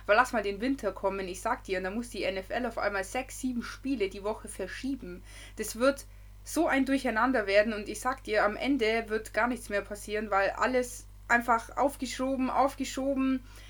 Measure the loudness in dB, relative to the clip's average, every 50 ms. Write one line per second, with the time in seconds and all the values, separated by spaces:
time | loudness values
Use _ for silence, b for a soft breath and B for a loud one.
0 | B B 6 6 6 6 2 -2 0 -2 -2 -2 0 -2 0 0 -2 -4 -2 -2
1 | -2 -2 0 -2 -4 -6 -6 -4 -2 -2 -2 -2 -2 -4 -2 -2 -2 -2 -4 -4
2 | -6 -6 -6 -4 -2 -2 -2 -2 -4 -4 -4 -2 -2 -2 -2 -2 -2 0 0 -2
3 | -4 -4 -4 -6 -6 -6 -8 -6 -4 -4 -4 -4 -6 -6 -8 -8 -4 -4 -2 0
4 | -2 -2 -2 -4 -4 -4 -4 -4 -8 -10 -8 -8 -8 -8 -8 -6 -6 -6 -6 -6
5 | -8 -10 -12 -12 -14 B B B B B B B -8 -6 -2 2 4 4 4 2
6 | -2 -16 b b b b b b -12 -4 0 2 2 4 4 4 4 4 2 2
7 | 2 0 2 4 4 4 4 2 4 6 6 6 6 6 2 -2 -4 -6 -6 -4
8 | -2 -2 -2 -2 -2 0 2 4 4 4 2 2 2 2 2 4 4 4 2 2
9 | 0 0 -2 -4 -4 -2 0 0 2 2 0 -2 -4 -4 -2 -2 -2 -4 -6 -10
10 | -6 -4 -4 -4 -2 2 2 2 4 2 2 2 0 2 2 2 0 -2 -6 -12
11 | -16 -16 -18 -8 0 2 4 4 4 4 2 2 2 -2 0 2 2 2 2 -2
12 | -6 -6 -4 -2 -2 0 0 0 0 2 4 4 2 2 2 -2 -6 -6 -4 -2
13 | 0 0 2 2 2 2 2 0 -2 B B B B